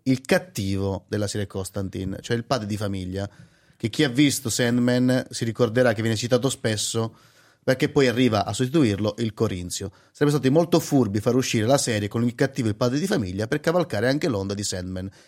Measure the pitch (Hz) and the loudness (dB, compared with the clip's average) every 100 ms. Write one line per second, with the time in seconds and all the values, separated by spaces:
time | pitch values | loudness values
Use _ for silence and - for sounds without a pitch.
0 | - 131 - 185 180 - 98 98 98 92 | -2 0 2 0 0 -6 -4 -2 -2 -4
1 | - 104 101 107 98 98 95 104 95 95 | -4 -4 -4 -4 -6 -8 -8 -6 -6 -6
2 | 95 92 - 117 117 131 104 104 104 98 | -8 -6 -4 -4 -2 -4 -2 -4 -4 -6
3 | 92 92 98 - - _ _ _ 113 - | -6 -6 -8 -10 -20 _ _ _ -4 0
4 | 147 120 147 - 113 - 120 123 123 123 | 0 4 2 2 -4 0 2 2 2 2
5 | 127 127 - - 117 110 117 113 123 110 | 2 2 -2 -6 -4 0 2 4 2 2
6 | 113 110 120 123 131 - 113 107 - 113 | 0 0 0 2 0 -2 -2 -2 -2 -2
7 | 113 - _ _ _ _ - 131 147 147 | -4 -8 _ _ _ _ -2 0 2 4
8 | 131 113 127 107 104 107 127 160 120 98 | 4 4 4 2 0 -2 0 2 2 2
9 | 107 - 113 - 110 95 87 - 95 - | -2 -2 -4 -2 -2 -2 -8 -8 -10 -14
10 | _ - 147 143 127 151 170 170 - 139 | _ -2 0 2 2 2 4 2 2 2
11 | 107 104 123 123 127 113 107 143 127 107 | 2 0 0 0 0 0 2 2 2 -2
12 | 101 117 120 120 135 - 113 104 123 139 | -2 -2 -2 0 -2 0 -2 0 0 0
13 | 190 196 92 95 110 151 - 175 160 104 | -2 -2 -2 -4 -4 -2 0 0 0 -2
14 | 120 143 165 104 98 101 101 92 92 92 | 0 0 0 -2 -4 -4 -4 -6 -6 -8
15 | 95 - | -10 -14